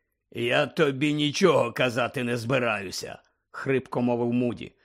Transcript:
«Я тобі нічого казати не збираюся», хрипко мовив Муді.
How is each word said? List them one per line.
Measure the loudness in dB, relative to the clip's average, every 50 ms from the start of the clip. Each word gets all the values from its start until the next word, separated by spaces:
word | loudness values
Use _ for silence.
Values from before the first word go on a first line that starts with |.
| _ _ _ _ _ _
«Я | -6 -4 -2 0 2 2 2
тобі | 0 2 2 2 2 2 0 0 0 0
нічого | 0 0 0 0 4 4 4 6 4 2 2 0
казати | 0 0 0 0 0 -2 -2 -2 -4 -4
не | -2 -2
збираюся», | -2 -2 0 0 0 2 0 -2 -2 -4 -8 -10 -10 -10 -10 -12 -14 _ _ _ _ _ _
хрипко | -14 -8 -2 0 0 0 -2 -2 -2 0 0
мовив | 0 0 0 0 0 0
Муді. | 0 0 0 -2 -6 -10 -14 _ _ _